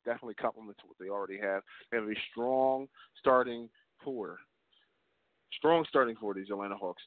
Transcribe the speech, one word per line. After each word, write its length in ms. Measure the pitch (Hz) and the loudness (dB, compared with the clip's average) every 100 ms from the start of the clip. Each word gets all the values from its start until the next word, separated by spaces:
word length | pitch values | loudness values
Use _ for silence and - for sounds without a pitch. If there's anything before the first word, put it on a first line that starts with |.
definitely 300 | - 120 120 | -6 -6 -8
complement 420 | 104 120 113 107 98 | -4 -4 -4 -12 -18
to 60 | - | -20
what 100 | - | -14
they 80 | 92 | -8
already 300 | 101 98 98 | -6 -6 -4
have. 240 | 101 98 - - - | -2 -2 -4 -16 -6
They 80 | 117 | -4
have 100 | 107 | -2
a 60 | 107 - | -4 -6
strong 560 | - 120 131 131 131 135 - - - | -4 0 2 2 2 -4 -16 -20 -2
starting 480 | 139 127 123 117 117 _ _ _ | 6 6 4 -2 -10 _ _ _
four. 340 | - 127 92 92 - _ _ _ _ _ _ _ _ _ _ - | -8 -6 -8 -10 -20 _ _ _ _ _ _ _ _ _ _ 0
Strong 280 | 151 165 156 | 4 4 4
starting 280 | 147 120 113 | 4 4 0
four, 180 | 107 | -4
these 160 | 98 95 | -6 -4
Atlanta 260 | 101 101 98 | -6 -6 -6
Hawks 260 | 95 90 | -6 -8